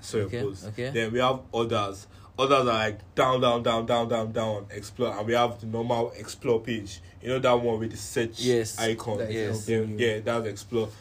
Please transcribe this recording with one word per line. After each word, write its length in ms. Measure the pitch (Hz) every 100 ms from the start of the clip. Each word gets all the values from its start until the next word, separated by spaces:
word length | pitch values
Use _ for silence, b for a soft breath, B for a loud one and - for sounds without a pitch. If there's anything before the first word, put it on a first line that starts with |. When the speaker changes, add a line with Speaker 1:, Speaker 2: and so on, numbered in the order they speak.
Speaker 1:
saw 160 | - 113
your 80 | 98
Speaker 2:
Okay, 140 | 117
Speaker 1:
post. 240 | 101 95 104
Speaker 2:
okay. 220 | 107 127
Speaker 1:
Then 220 | 113 110
we 80 | 120
have 220 | 127 127 -
others. 540 | 113 113 113 101 - - B B B
Others 200 | 135 139
are 20 | 123
like 500 | 113 107 104 - -
down, 260 | 131 127
down, 220 | 123 120
down, 220 | 120 113 113
down, 200 | 120 113
down, 240 | 117 110
down, 340 | 113 110 104 98
explore. 440 | 104 - - 117 104
And 80 | 110
we 60 |
have 260 | 120 120 113
the 60 | 113
normal 440 | 113 117 117 120 -
explore 440 | 110 - 139 113
page. 420 | 117 110 95 - B B
You 80 | 120
know 100 | 131
that 140 | 127 120
one 200 | 120 110
with 120 | 113
the 60 | -
search 420 | - 123 113 110
Speaker 2:
Yes. 400 | 123 120 107 110
Speaker 1:
icon. 380 | 113 113 117 104
Speaker 3:
That 100 | 110
is 60 | 110
Speaker 2:
Yes. 340 | 107 110 104
Speaker 1:
Yeah, 80 | 113
Speaker 3:
helping 220 | 110 107
you. 80 | 117
Speaker 1:
yeah, 120 | 107
that's 260 | 110 117 110
explore. 420 | 98 - 117 104 B